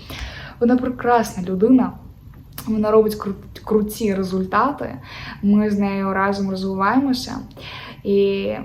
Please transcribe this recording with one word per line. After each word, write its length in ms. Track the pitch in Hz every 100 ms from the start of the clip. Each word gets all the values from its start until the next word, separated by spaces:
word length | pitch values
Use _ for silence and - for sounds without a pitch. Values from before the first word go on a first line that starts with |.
| - - - - - -
Вона 180 | 240 254
прекрасна 680 | 262 254 240 240 220 190
людина, 480 | 180 185 226 254 185 - - - - - - - -
вона 240 | 220 214
робить 260 | 220 214 -
кру-, 460 | 202 190 - -
круті 520 | - 214 208 - 220 190
результати, 840 | 185 190 190 202 254 294 - - - - - -
ми 260 | 202 208 214
з 100 | 202
нею 340 | 202 196 196
разом 360 | 190 196 202 196
розвиваємося 840 | 190 190 190 196 247 285 254 - - - - - - - -
і, 480 | - 202 196 196 196 214